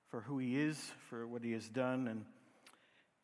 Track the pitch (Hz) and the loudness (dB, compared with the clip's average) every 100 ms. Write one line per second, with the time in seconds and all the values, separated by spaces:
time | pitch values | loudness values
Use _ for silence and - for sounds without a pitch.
0 | _ 120 110 135 127 135 151 151 - - | _ -6 -2 0 4 4 4 2 -6 -12
1 | - 120 117 120 117 113 110 120 127 127 | -10 -8 -4 -2 0 0 0 2 4 2
2 | 120 110 104 - - - - - - - | 0 -2 -6 -14 -20 -20 -20 -20 -20 -20
3 | _ _ | _ _